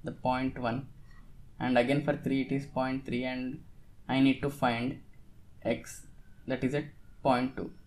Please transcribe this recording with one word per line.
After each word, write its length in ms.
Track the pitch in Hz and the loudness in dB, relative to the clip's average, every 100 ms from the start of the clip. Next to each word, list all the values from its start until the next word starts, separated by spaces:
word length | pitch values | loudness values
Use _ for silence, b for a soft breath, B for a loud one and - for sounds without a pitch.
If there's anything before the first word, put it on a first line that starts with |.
the 80 | - | -8
point 440 | 120 127 127 131 131 | -2 0 0 0 0
one, 300 | 123 120 - - b b b - - - | 0 0 -4 -12 b b b -18 -14 -4
and 180 | 123 123 | 4 6
again 280 | 123 143 | 6 4
for 120 | 147 139 | 2 0
three 260 | 135 135 | 2 0
it 100 | 127 | 2
is 140 | 135 139 | -2 -2
point 380 | - 131 135 | -2 0 -2
three, 200 | 135 120 | -2 -2
and 360 | 127 127 127 160 - - - - - | -2 -2 -4 -8 -12 -18 -18 -12 0
I 120 | 131 | 6
need 200 | 135 131 | 6 6
to 80 | 143 | 0
find 500 | 143 127 117 123 - - - - - - - | 2 2 2 -2 -4 -10 -18 -18 -18 -20 -6
x, 420 | - 120 - - - - - - - | -2 -2 -4 -14 -16 -18 -18 -12 -4
that 160 | 131 | 0
is 120 | 127 147 | 2 0
at 80 | 147 - - - | -2 -10 -18 0
point 320 | 135 120 127 - | 4 4 2 -4
two. 160 | 90 - | -8 -10